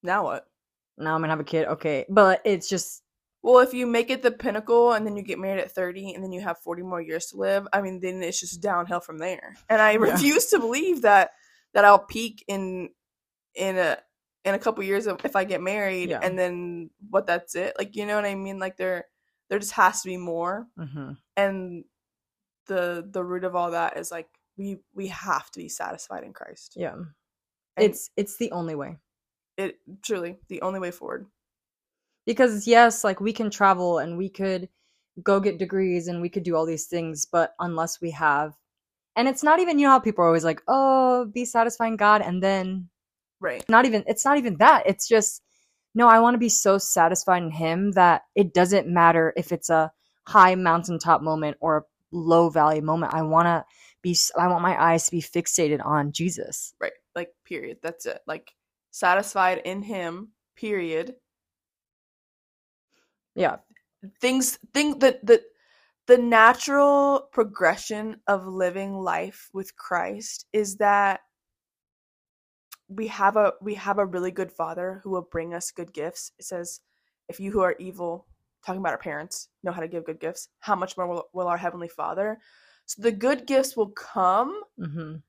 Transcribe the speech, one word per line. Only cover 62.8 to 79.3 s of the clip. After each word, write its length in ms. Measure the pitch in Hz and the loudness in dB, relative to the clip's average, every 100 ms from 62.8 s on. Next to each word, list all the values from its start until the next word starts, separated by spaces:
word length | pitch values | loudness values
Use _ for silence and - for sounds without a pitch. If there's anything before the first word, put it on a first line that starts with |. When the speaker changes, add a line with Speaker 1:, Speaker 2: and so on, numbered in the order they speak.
| _ _ _ _ _ | _ _ _ _ _
Speaker 2:
Yeah. 240 | - 170 - _ _ _ _ 196 _ | -2 -2 -2 _ _ _ _ -20 _
Speaker 1:
Things, 380 | 247 262 254 - - | -2 0 -2 -4 -6
thing, 240 | - 302 285 | -2 -2 4
the, 220 | 262 262 | 4 4
the, 220 | 208 233 - _ _ _ _ _ - | 6 4 4 _ _ _ _ _ 6
the 100 | 247 | 6
natural 1080 | 240 226 220 247 - 277 285 285 277 277 - | 8 8 8 6 0 4 6 6 4 0 -2
progression 920 | - 220 196 175 180 - 214 214 - - | -2 -2 2 0 0 -6 -8 -8 -10 -2
of 200 | 202 185 | -2 -2
living 460 | 185 180 185 196 190 | -4 -4 -4 -8 -6
life 500 | 185 165 185 - - | -4 -4 -6 -14 -16
with 240 | 190 190 _ | -14 -14 _
Christ 680 | - 175 180 202 226 - - | -6 -4 -4 -8 -12 -14 -6
is 260 | 214 208 196 | -4 -4 0
that 420 | 208 202 196 190 _ _ _ _ _ _ _ _ _ _ _ _ _ _ _ - _ | 2 4 2 -2 _ _ _ _ _ _ _ _ _ _ _ _ _ _ _ -20 _
we 200 | 196 220 | -10 -10
have 280 | - 196 214 | 0 2 4
a, 160 | 202 - | 2 0
we 140 | 196 | -10
have 240 | 208 196 202 | -8 -4 -2
a 80 | 196 | 0
really 260 | 180 185 | -2 -6
good 180 | 185 185 | -6 -8
Father 500 | - 165 165 185 190 | -6 -8 -6 -8 -10
who 60 | 202 | -6
will 180 | 185 175 | -8 -6
bring 240 | 165 165 | -8 -8
us 160 | 170 - | -10 -10
good 220 | - 160 | -12 -14
gifts. 400 | 156 156 170 - _ | -10 -10 -10 -18 _
It 80 | 185 | -12
says, 340 | 180 170 - _ _ _ _ _ | -10 -10 -14 _ _ _ _ _
"If 100 | 175 | -12
you 140 | 196 | -4
who 80 | 208 | 0
are 160 | 180 - | 0 -2
evil," 480 | 185 185 175 170 _ _ _ _ | -10 -10 -10 -10 _ _ _ _
talking 160 | - 185 | -10 -6
about 120 | 180 | -6
our 60 | 117 | -6
parents, 520 | 180 147 165 | -8 -12 -12